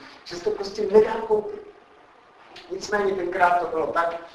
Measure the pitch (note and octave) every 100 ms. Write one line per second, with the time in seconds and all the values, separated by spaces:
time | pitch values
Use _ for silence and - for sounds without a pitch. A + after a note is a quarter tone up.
0 | - - - F3 G#3+ G#3 G3 - G3 G#3+
1 | A3+ A3+ - G#3+ - - - - - -
2 | - - - - - - - F#3+ F#3 G#3
3 | G3 F#3+ F3 F3+ F3 F3 E3 D#3+ D3 E3+
4 | E3+ E3+ -